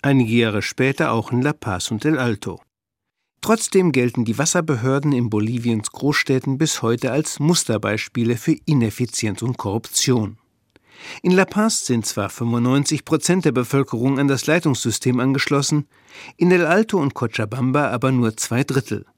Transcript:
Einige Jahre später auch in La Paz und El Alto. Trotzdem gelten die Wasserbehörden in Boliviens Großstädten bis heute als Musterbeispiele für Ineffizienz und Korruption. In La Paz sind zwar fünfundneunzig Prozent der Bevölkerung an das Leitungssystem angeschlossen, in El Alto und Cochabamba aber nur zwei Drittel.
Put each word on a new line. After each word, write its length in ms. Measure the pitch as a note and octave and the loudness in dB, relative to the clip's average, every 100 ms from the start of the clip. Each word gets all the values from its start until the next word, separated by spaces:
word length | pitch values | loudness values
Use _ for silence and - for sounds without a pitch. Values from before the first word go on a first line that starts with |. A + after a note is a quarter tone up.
Einige 320 | C#3+ C3+ A2+ | 4 4 4
Jahre 300 | A#2 A2+ G#2 | 2 2 0
später 480 | - - C3 C3+ D3+ | -4 -2 -2 0 0
auch 200 | A2+ G#2+ | 0 0
in 120 | B2 | 0
La 100 | C#3 | 0
Paz 380 | D3+ A2+ F2+ - | -2 -6 -6 -4
und 140 | A2 D3+ | -2 0
El 120 | D3+ | 0
Alto. 420 | B2 G#2 - F2 _ _ _ _ _ _ _ _ | 0 -2 -6 -10 _ _ _ _ _ _ _ _
Trotzdem 500 | - A3+ - G3 F3+ | 0 0 4 4 4
gelten 340 | C3 B2 B2 A2+ | 4 0 0 -2
die 140 | G#2+ | 0
Wasserbehörden 720 | D#3+ F3+ D#3+ B2+ B2+ C#3 D3 | 0 0 0 -2 0 0 0
in 180 | C3 A#2 | 0 0
Boliviens 600 | G#2+ G#2+ A#2+ A#2 A2+ - | 0 -2 -2 0 0 -2
Großstädten 680 | - C#3 D3 - C3 C#3+ C3+ | -4 -2 0 0 0 0 -2
bis 240 | D#3 - | -2 0
heute 300 | A2+ A#2+ C3 | -2 0 0
als 280 | C3 D#3 - | -2 -4 0
Musterbeispiele 1000 | D3 F3 - G#2+ G#2 G#2 - - A#2 A#2 | 2 2 0 -2 0 -2 -4 -2 0 0
für 180 | - D#3 - | 0 -2 0
Ineffizienz 760 | D3 A2+ - B2 - A2 F#2+ | 2 2 -2 -6 -2 -4 -4
und 160 | A2+ B2 | -6 -4
Korruption. 800 | G#2+ G#2+ - - - A#2+ G2+ A2 _ _ _ _ _ - - - | -4 -4 -4 -2 0 0 0 -8 _ _ _ _ _ -20 -18 -2
In 100 | F3 | 2
La 140 | F#3 F#3+ | 4 4
Paz 400 | G#3 A3 - - | 2 0 0 -2
sind 220 | A#2+ - | -2 -2
zwar 240 | - G2 | -4 -6
fünfundneunzig 760 | - A#2 A#2+ B2 C3+ C#3+ D3+ - | -4 -2 0 2 2 0 -4 -2
Prozent 400 | D#3+ - F3+ D#3+ | -2 2 2 2
der 60 | |
Bevölkerung 680 | B2+ A#2+ C#3 C3+ A#2 B2+ C3+ | 0 0 0 0 -2 0 2
an 100 | C#3 | 0
das 200 | C3+ - | 0 0
Leitungssystem 720 | E3+ E3 B2+ A#2+ G#2 B2+ B2 | 0 2 0 -2 -2 0 0
angeschlossen, 680 | B2+ C3 - C#3 C#3 D3+ C#3 _ _ - - - | 0 0 0 0 2 -2 -2 _ _ -20 -20 0
in 120 | F3 | 4
El 160 | F3+ D#3 | 4 4
Alto 320 | F#3 A3 F#3+ | 2 2 0
und 160 | C#3+ | 0
Cochabamba 760 | - A2+ - G#2+ B2+ B2+ C#3 C#3 | -2 -4 -2 -4 -2 0 2 0
aber 200 | A#2+ C3 | 0 2
nur 240 | B2+ A#2 G#2+ | 2 2 -2
zwei 280 | - A#2 | -2 -2
Drittel. 420 | C3 C3+ - G#2 - | 0 -2 -2 -8 -8